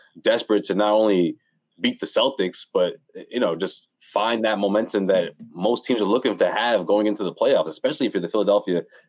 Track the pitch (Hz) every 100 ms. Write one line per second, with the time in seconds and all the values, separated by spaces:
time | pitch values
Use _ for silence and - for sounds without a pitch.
0 | _ - 110 117 - 101 95 95 104 107
1 | 110 95 82 - _ _ _ _ 123 -
2 | - 107 131 117 92 - - - - 71
3 | _ 92 - 120 104 82 92 - _ _
4 | - 101 110 117 110 101 101 104 110 107
5 | 95 92 82 - - 85 107 120 - 120
6 | 98 120 123 90 90 104 120 107 90 104
7 | 107 104 90 - 120 151 80 - 131 156
8 | 123 98 87 107 98 101 95 87 - -